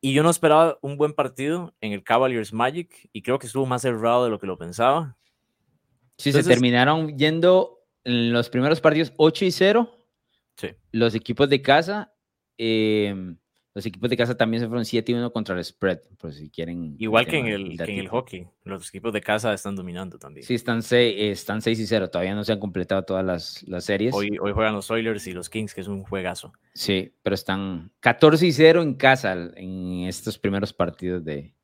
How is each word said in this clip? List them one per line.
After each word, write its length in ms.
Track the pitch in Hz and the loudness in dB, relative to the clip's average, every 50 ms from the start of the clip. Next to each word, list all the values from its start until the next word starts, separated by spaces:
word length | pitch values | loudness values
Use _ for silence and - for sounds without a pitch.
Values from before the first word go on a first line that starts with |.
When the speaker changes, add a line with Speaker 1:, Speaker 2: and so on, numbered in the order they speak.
Speaker 1:
Y 120 | - 135 135 | -2 2 2
yo 80 | 143 151 | 4 4
no 80 | 170 | 4
esperaba 480 | 170 - - 160 151 156 165 165 143 - | 2 4 4 6 6 6 6 4 2 -2
un 160 | - 139 143 | -8 -10 -2
buen 160 | 143 147 147 147 | 0 0 0 0
partido 640 | - 143 131 131 - 135 147 160 175 175 165 _ _ | -2 -4 -4 -4 -6 -4 -4 -4 -4 -6 -10 _ _
en 120 | - 110 104 | -8 -8 -8
el 120 | 98 - | -8 0
Cavaliers 480 | - 113 120 131 131 127 117 107 98 110 | 2 2 4 4 2 0 -2 -6 -6 -4
Magic, 560 | 110 123 127 143 175 170 _ _ - _ _ _ | -2 -2 -2 -2 -4 -12 _ _ -20 _ _ _
y 100 | 107 - | -12 -4
creo 180 | - 127 135 | -2 -2 -2
que 80 | - 117 | -2 -6
estuvo 180 | 107 135 135 | -4 -4 -2
más 160 | 131 127 123 123 | -2 -2 -2 -2
cerrado 420 | 131 120 110 110 117 120 123 123 | -2 -2 0 0 2 2 2 2
de 60 | 120 | 0
lo 80 | 110 101 | -2 -4
que 80 | - | -6
lo 100 | 95 92 | -8 -8
pensaba. 600 | 85 85 85 87 110 117 127 139 160 165 139 117 _ _ _ _ _ _ _ _ _ _ _ _ _ _ _ _ _ _ _ _ _ | -8 -10 -12 -4 0 2 2 2 2 -2 -6 -12 _ _ _ _ _ _ _ _ _ _ _ _ _ _ _ _ _ _ _ _ _
Speaker 2:
Sí, 120 | - 143 | -2 2
Speaker 1:
Entonces 160 | 139 143 - | 4 4 6
Speaker 2:
se 60 | - 127 | 6 6
terminaron 640 | 120 127 123 120 123 127 139 156 160 160 156 147 135 | 6 6 4 4 4 4 4 4 2 0 -4 -2 0
yendo 640 | 143 156 160 165 165 180 185 185 - - - _ _ _ _ _ _ | 0 2 2 4 4 6 6 6 4 0 -6 _ _ _ _ _ _
en 280 | 123 123 120 117 117 120 | -2 0 0 2 2 2
los 160 | 120 117 - | 0 0 0
primeros 320 | - 127 127 147 160 160 | -2 0 2 2 0 4
partidos 320 | - 160 151 151 165 139 - | 4 4 4 4 0 -2 2
ocho 280 | - 151 160 160 - 196 | 4 4 4 4 4 0
y 60 | 185 170 | 0 2
cero. 520 | - 190 196 208 233 240 233 _ _ _ _ _ _ _ _ _ _ _ _ _ | 4 4 4 6 4 2 0 _ _ _ _ _ _ _ _ _ _ _ _ _
Speaker 1:
Sí. 120 | - - - - _ _ _ - | -12 -12 -12 -12 _ _ _ 0
Speaker 2:
Los 220 | 113 117 117 104 | 2 2 2 2
equipos 320 | 113 - - 120 - 143 139 | -2 -4 -4 0 0 2 2
de 140 | 143 131 135 | 2 0 4
casa, 500 | 139 139 151 165 170 202 208 - _ _ _ _ _ _ _ _ _ _ | 4 4 4 4 0 -4 -6 -8 _ _ _ _ _ _ _ _ _ _
eh, 760 | _ 117 113 113 110 110 110 107 107 104 101 101 95 92 90 85 85 _ _ _ _ _ _ _ | _ -2 0 0 2 2 2 2 2 0 0 -2 -6 -8 -12 -14 -16 _ _ _ _ _ _ _
los 120 | 104 98 | -10 -10
equipos 240 | 113 92 92 98 123 | -10 -10 -6 -4 -4
de 60 | 123 | 0
casa 200 | - 120 117 123 | 0 0 -2 0
también 260 | - 113 110 113 113 120 | -2 0 0 0 -2 -4
se 40 | |
fueron 180 | 110 117 120 117 | -4 -4 -6 -6
siete 280 | - - 117 113 - 120 | -2 -2 -2 -2 0 -2
y 20 | |
uno 160 | 120 120 120 | -2 -2 -4
contra 240 | 117 113 107 - 92 | -6 -6 -6 -4 -6
el 100 | 90 85 | -6 -6
spread, 360 | - - _ - 95 90 - _ _ 95 _ | -8 -10 _ -2 -2 -2 -2 _ _ -20 _
por 140 | - 82 73 | -16 -16 -14
si 180 | 71 76 76 | -14 -18 -16
quieren 440 | _ - 82 82 87 87 82 78 71 | _ -10 -10 -10 -8 -10 -10 -10 -10
el 80 | - 110 | -8 -6
Speaker 1:
Igual 240 | 110 107 113 123 | 2 2 2 2
que 120 | - 165 156 | 2 -2 -4
en 60 | 127 | -2
Speaker 2:
tema, 100 | 113 107 | -2 -4
Speaker 1:
el, 160 | 101 98 90 80 | -6 -6 -10 -10
Speaker 2:
el 40 | |
Speaker 1:
que 80 | 82 82 | -8 -8
en 60 | - | -6
el 60 | 101 98 95 | -6 -8 -8
Speaker 2:
datito. 40 | 90 | -6
Speaker 1:
hockey, 380 | 107 120 127 - - 92 87 87 _ _ _ | -6 -6 -6 -6 -14 -16 -16 -18 _ _ _
los 240 | 95 98 92 85 - | -12 -12 -12 -12 -14
equipos 240 | _ 95 - 117 104 | _ -8 -8 -4 -4
de 80 | 104 | -4
casa 320 | - - 107 107 110 117 104 | -2 -2 -2 -2 0 -2 -4
están 240 | 95 - 101 101 | -4 -6 -10 -10
dominando 420 | 95 90 90 87 90 95 92 85 - | -10 -10 -10 -10 -10 -12 -12 -14 -18
también. 260 | - 69 73 73 - | -20 -20 -20 -20 -8
Speaker 2:
Sí, 100 | - 127 | -4 -4
están 280 | 113 - - 117 117 113 | -4 -2 -2 -4 -4 -2
se-, 280 | - 123 120 123 117 | 2 4 4 4 4
eh, 200 | 101 98 107 107 | 2 0 -2 -2
están 320 | 101 - - - 101 110 110 | -2 -4 -6 -6 -6 -4 -2
seis 160 | 117 117 110 | -2 -2 -2
y 80 | 113 | -2
cero, 220 | 98 113 107 95 90 | 0 0 0 0 -2
todavía 240 | - 87 90 92 101 | -2 -2 -2 -2 -2
no 80 | 104 104 | -4 -2
se 100 | - 110 | -2 -4
han 60 | 101 | -4
completado 460 | 101 101 87 98 90 - 98 95 90 | -4 -6 -6 -6 -4 -2 -2 -2 -2
todas 200 | - 95 95 95 | -2 -4 -2 -2
las, 380 | 92 90 85 82 - - - - - | -2 -4 -4 -6 -12 -16 -16 -14 -10
las 160 | 92 87 - | -10 -10 -4
series. 300 | - 101 98 104 120 127 | -4 -2 -2 0 -2 -2
Speaker 1:
Hoy, 160 | 101 101 104 104 - | -2 -4 -4 -4 -4
hoy 120 | - 101 101 | -4 -4 0
juegan 220 | 110 110 110 107 | 0 0 0 0
los 160 | 101 95 - | -4 -4 -4
Oilers 360 | 110 113 113 113 113 101 - | -4 -2 -2 -2 -4 -6 -8
y 60 | 95 90 | -10 -10
los 180 | 90 85 - | -10 -12 -8
Kings, 240 | - 110 110 104 - | -8 -8 -8 -8 -8
que 80 | - 92 | -10 -10
es 40 | |
un 160 | 101 101 98 95 | -8 -8 -10 -8
juegazo. 520 | - 101 98 92 90 92 - - - _ _ _ _ _ | -8 -8 -6 -4 -6 -8 -8 -14 -20 _ _ _ _ _
Speaker 2:
Sí, 400 | - - - 98 95 92 - _ _ _ | -10 -4 -2 -2 -2 -2 -6 _ _ _
pero 120 | 104 98 | -4 -4
están 580 | 95 - - 95 95 98 98 92 85 80 90 _ _ | -4 -4 -6 -6 -4 -4 -6 -8 -10 -12 -14 _ _
catorce 460 | - 123 117 - - 151 151 156 175 | 0 0 4 8 6 6 8 6 4
y 60 | 180 143 | 2 4
cero 300 | 120 160 160 165 175 170 | 8 8 8 8 8 2
en 120 | 151 127 | 0 -2
casa 400 | - 139 131 131 131 135 101 92 | 2 4 4 4 4 2 -4 -4
en 680 | 90 85 87 - - 92 92 95 95 92 90 90 90 90 90 | -4 -6 -10 -12 -14 -14 -12 -10 -8 -6 -6 -6 -4 -4 -6
estos 300 | 92 - - 113 104 - | -6 -8 -8 -10 -10 -2
primeros 340 | - 101 98 98 101 104 - | -2 -2 0 0 -4 -4 -2
partidos 520 | _ 87 85 82 _ 90 90 90 90 80 | _ -4 -4 -4 _ -6 -6 -6 -4 -6
de 300 | 78 76 71 73 - _ _ | -6 -8 -8 -10 -14 _ _